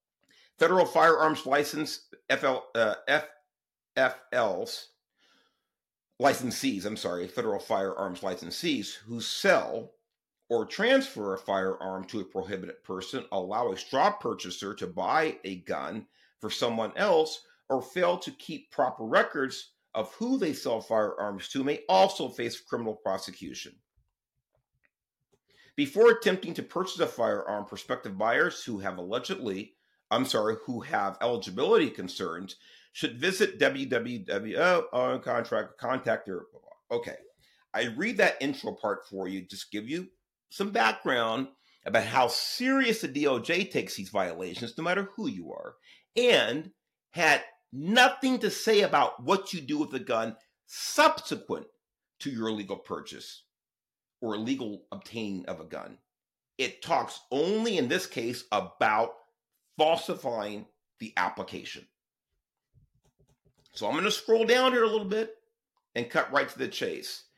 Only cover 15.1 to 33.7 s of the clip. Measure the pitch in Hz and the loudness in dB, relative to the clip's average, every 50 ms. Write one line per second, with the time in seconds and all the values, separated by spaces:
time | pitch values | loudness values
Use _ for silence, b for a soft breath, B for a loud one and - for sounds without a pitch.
15.1 | 131 156 160 156 - - - 95 95 87 85 - 87 76 67 76 98 110 - b | 2 2 2 0 -2 -6 -8 -10 -10 -8 -6 -6 -6 -4 -4 -6 -8 -10 -12 b
16.1 | b b b b b _ - 104 - - 131 120 117 113 110 101 - - 196 208 | b b b b b _ -8 -6 -4 -2 -2 -2 0 -2 -4 -4 -2 0 2 4
17.1 | 175 156 156 156 - b b b b b b - 135 127 - - - 180 180 175 | 4 4 4 2 -2 b b b b b b -2 -2 -2 -2 -4 -2 2 2 2
18.1 | 180 185 - 151 131 - - - 147 - - _ - - 135 127 - - 113 110 | 2 0 -4 -10 -12 -12 -12 -12 -12 -12 -12 _ 0 0 0 0 0 -4 -2 2
19.1 | 151 196 226 - - 151 135 131 - - - - _ _ _ _ - 113 - - | 4 4 4 4 0 -2 -2 -2 -4 -8 -14 -16 _ _ _ _ -4 -4 -4 -4
20.1 | - - 226 247 269 254 202 160 131 - - 131 117 110 107 - 117 110 104 101 | -6 -6 -2 0 0 2 0 0 -2 -2 -2 -2 -2 -2 -2 0 2 2 2 2
21.1 | - - 101 104 98 95 - - - - 131 143 151 147 - - 185 190 190 190 | 0 -2 -4 -4 -6 -8 -10 -6 -4 -2 0 0 -2 -2 0 4 6 6 6 6
22.1 | - - 160 120 - - 120 117 - - - - - 120 117 110 107 - - 104 | 4 0 -6 -6 -4 -4 -6 -6 -6 -8 -6 -4 -4 -2 -2 -4 -6 -4 -2 -2
23.1 | 95 98 - 98 - - 92 76 64 - - - - _ _ _ _ _ _ _ | -2 -2 -4 -8 -12 -12 -12 -12 -12 -12 -14 -14 -18 _ _ _ _ _ _ _
24.1 | _ _ _ _ _ _ _ _ _ _ _ _ _ _ _ _ _ _ _ _ | _ _ _ _ _ _ _ _ _ _ _ _ _ _ _ _ _ _ _ _
25.1 | _ _ _ _ _ _ _ b b b b b b - 143 139 - 202 226 240 | _ _ _ _ _ _ _ b b b b b b -2 -2 0 4 8 8 8
26.1 | 226 226 - 202 185 185 - - 160 - - - - 170 185 185 - 165 160 - | 8 8 4 2 2 2 -2 -6 -6 -6 -8 -6 -4 -4 -4 -4 -2 0 -2 0
27.1 | - 120 117 110 107 104 - - 104 104 98 - 107 98 - - 127 - - 107 | 0 0 2 2 2 0 -2 -2 -4 -4 -6 -8 -10 -12 -6 -6 -6 -6 -6 -8
28.1 | 98 95 107 113 120 135 160 175 - - - 131 110 98 98 98 92 92 90 92 | -6 -2 0 2 4 4 2 2 0 -4 -8 -8 -8 -6 -6 -6 -6 -6 -6 -4
29.1 | 107 127 131 - 190 - 131 107 95 95 - - _ _ _ _ _ _ _ _ | -4 -4 -4 -4 -6 -6 -4 -4 -4 -4 -6 -10 _ _ _ _ _ _ _ _
30.1 | 107 120 131 131 - 113 107 107 110 110 - - 123 110 - - - 101 101 98 | 0 2 2 2 2 2 2 2 0 -2 -4 -6 -6 -6 -4 -2 -2 0 0 -2
31.1 | 95 - 110 120 123 110 95 101 92 110 143 185 233 220 160 113 - - 95 85 | -2 0 0 0 0 -2 -4 -6 -4 -2 2 4 4 4 4 2 0 -6 -10 -10
32.1 | - - 95 82 82 87 95 98 - B B B B B B B B - 156 143 | -8 -6 -6 -6 -6 -8 -10 -12 -14 B B B B B B B B -6 -6 -4
33.1 | 117 120 147 190 190 185 214 - - - 139 135 | -4 -2 -2 -2 2 2 0 0 2 2 2 2